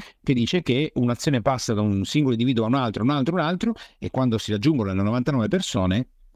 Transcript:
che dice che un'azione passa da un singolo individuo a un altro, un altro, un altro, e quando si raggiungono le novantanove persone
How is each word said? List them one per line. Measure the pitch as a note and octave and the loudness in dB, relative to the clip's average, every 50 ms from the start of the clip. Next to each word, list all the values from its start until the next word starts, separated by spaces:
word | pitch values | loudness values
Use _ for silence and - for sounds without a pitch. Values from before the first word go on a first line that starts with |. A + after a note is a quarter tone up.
| - - - _ | -8 -16 -18 _
che | - - C#3 | -2 0 2
dice | A#2+ A#2 - - F3+ | 2 2 0 0 0
che | E3 - A#2+ C3 D#3 - - | 0 0 0 0 0 -2 0
un'azione | - B2 A#2+ A#2 - - D#3 C#3 A#2+ | 0 0 0 0 0 0 0 0 0
passa | G2 C#3+ C3 A#2+ - - A2+ | 0 0 -2 -2 -2 -2 0
da | G2+ | 0
un | G#2+ G#2+ G2+ G2 F#2+ | 2 2 2 0 0
singolo | - - D3+ D3 C3 A#2+ | 0 0 0 2 2 2
individuo | A2+ A#2+ C3+ C3 A2+ A2 | 2 0 0 2 0 2
a | |
un | A2 B2+ | 2 2
altro, | C#3 B2+ A2+ G2 G2+ | 0 0 -2 -2 0
un | G#2+ C3 | 0 2
altro, | D3 C#3+ C3 - F3+ | 2 2 0 0 0
un | F#3 | 0
altro, | D3+ D#3+ F3+ F3+ - A#3 A3 - - - _ | 0 -2 -2 -2 -2 -4 -4 -4 -10 -20 _
e | - - - | -10 -8 -4
quando | - C3 C3 B2 A2 | -2 0 0 0 0
si | G#2+ - - | -2 -2 -2
raggiungono | G#2+ G2+ G#2 D3 D#3+ C3 G#2+ F#2+ F#2 | -2 0 2 2 2 2 0 0 0
le | F#2+ | 0
novantanove | G2 G#2+ A#2 B2+ B2 D#3+ C#3+ B2+ G#2+ | 0 0 0 0 0 0 0 0 0
persone | G2+ - F#3+ F#3+ - - G2+ F#2 F2+ F#2 A2+ C3 - _ _ - - _ | 0 0 -2 -2 -2 -2 0 2 2 2 0 -2 -4 _ _ -20 -20 _